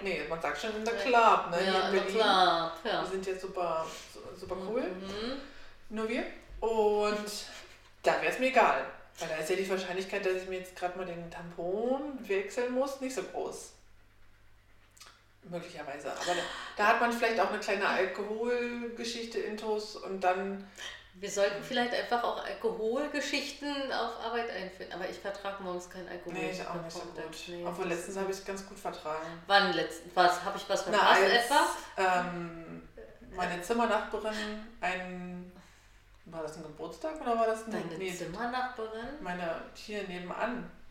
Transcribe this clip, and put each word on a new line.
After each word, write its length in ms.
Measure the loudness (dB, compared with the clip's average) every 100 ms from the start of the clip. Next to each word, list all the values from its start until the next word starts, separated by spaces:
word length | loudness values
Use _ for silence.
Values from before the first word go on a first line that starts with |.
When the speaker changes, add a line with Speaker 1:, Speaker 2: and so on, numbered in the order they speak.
Speaker 1:
nee, 180 | -2 -2 -2
man 120 | -2
sagt 200 | -2 -2
schon 160 | -4 -2
in 100 | -2
the 60 |
Speaker 2:
Ja. 60 | 0
Speaker 1:
club, 520 | 6 8 10 8 4
ne? 160 | 2 4
Speaker 2:
Ja, 60 |
Speaker 1:
Hier 20 | 4
in 40 | 4
Speaker 2:
in 40 |
the 60 | 2
Speaker 1:
Berlin. 160 | 2
Speaker 2:
club, 580 | 4 6 8 8 6 0 -4
ja. 180 | -2 0
Speaker 1:
Wir 40 | 0
sind 160 | -2 -2
jetzt 140 | -4
super, 440 | -4 -2 0 -2 -4 -10 -14
su-, 240 | -14 -14 -12
super 180 | -8 -6 -2
cool. 140 | -2
Speaker 2:
Mhm. 580 | -2 -4 -8 -6 -6 -6 -10 -14 -16 -16 -10 -6
Speaker 1:
Nur 120 | -2
wir. 140 | -2 -4 -10 -14 -4
Und 840 | 0 4 4 4 2 0 -4 -8 -10 -14 -16 -20 -20 0
da 180 | 2 4
wär's 160 | 0 2
mir 80 | 4
egal, 360 | 6 6 4 -2 -10 -18 -10
weil 100 | -6
da 40 |
ist 160 | -4 0
ja 60 | 0
die 120 | 2
Wahrscheinlichkeit, 560 | 0 0 -4 -2 0
dass 100 | 0
ich 140 | 0 -2
mir 120 | -6
jetzt 160 | -8 -4
grad 200 | -4 -2
mal 80 |
den 240 | -6 -6 -10
Tampon 880 | -10 -10 -6 -2 0 2 0 -2 -8
wechseln 520 | -2 -2 0 -2 0
muss, 280 | 2 0 -2
nicht 160 | -4 -4
so 80 |
groß. 480 | -6 -6 -6 -8 -14 -18 -20 -20 -20 -20 -20 -20 -20 -20 -20 -20 -20 -20 -20 -20 _ _ -10
Möglicherweise. 640 | -10 -8 -10 -8 -6 -6
Aber 220 | -4 -2
da, 80 | 0 -2 -8 -8 4
da 100 | 6
hat 140 | 6
man 100 | 4
vielleicht 280 | 4 2 4
auch 80 | 2
eine 100 | 2
kleine 280 | 0 2 4
Alkoholgeschichte 1500 | 4 2 0 -4 -2 0 2 0 -4 -6 -6 -6 -6 -4 -4
intus 580 | -4 -4 -2 -2 -2 -10
und 240 | -6 2
dann 460 | 2 2 0 -6 -10 -14 -14 -14 -18
Speaker 2:
Wir 160 | -10 -4
sollten 340 | 2 4 2
vielleicht 300 | -2 0 2
einfach 280 | 0 0 2
auch 220 | 2 -2
Alkoholgeschichten 1500 | -6 0 0 0 0 0 0 -2 0 -2 -2 -6 -4 -4 -2
auf 300 | -2 -2 -4
Arbeit 280 | -2 -2 -2
einführen. 420 | -4 -8 -10 -10
Aber 160 | -6 -6
ich 80 | -6
vertrag 420 | -8 -6 -6 -6
morgens 280 | -6 -6 -6
keinen 200 | -12 -10
Alkohol. 260 | -10 -6
Speaker 1:
Nee, 160 | -4 -4
ich 100 | -4 -6
auch 80 |
nicht 180 | -6 -6
so 60 | -8
Speaker 2:
Vormittags, 460 | -8 -8 -10 -10 -10
Speaker 1:
gut. 80 | -6
Speaker 2:
nee, 80 | -6
Speaker 1:
Obwohl, 180 | -4 -2
Speaker 2:
das 80 |
Speaker 1:
letztens 220 | -2 -4 -4
Speaker 2:
ist 60 |
Speaker 1:
habe 80 | -4
ich's 120 | -4
ganz 220 | -6 -8 -10
gut 100 | -8
vertragen. 480 | -8 -6 -6 -4 -6 -10 6
Speaker 2:
Wann 260 | 6 6
letztens? 400 | 2 -2 -4 -2
Was? 300 | 6 6 6
Hab 100 | -2 -4
ich 120 | 0
was 160 | 0 4
Speaker 1:
Na, 80 | 6
Speaker 2:
verpasst 240 | 8 10
Speaker 1:
als, 100 | 10
Speaker 2:
etwa? 340 | 8 8 6 6 0 -6 2 4 4 2
Speaker 1:
ähm, 600 | -4 -6 -8 -12 -14 -14 -18 -18 -18 -12
meine 280 | -2 -2 -2
Zimmernachbarin 720 | 0 2 4 2 0 -4 -2 -4 -4 -6 -10 -4
ein... 720 | -2 -2 -6 -8 -8 -10 -12 -16 -20 -20 -20 -20 -20 -20 -12
War 160 | -8
das 140 | -8 -8
ein 40 |
Geburtstag 540 | -14 -10 -12 -6 -6 -4
oder 180 | 0 4
war 80 | 4
das 180 | 2
ein, 80 | -2
Speaker 2:
Deine 240 | -4 -4 -4
Speaker 1:
nee, 160 | -4
Speaker 2:
Zimmernachbarin? 920 | -4 -6 -4 -4 -2 -2 -4 -8 -6 -8 -8
Speaker 1:
meine, 400 | -6 -4 -4 -4 -8
hier 280 | -14 -6 -6 -4
nebenan. 640 | -8 -8 -4 -2 -2 -8 -14 -18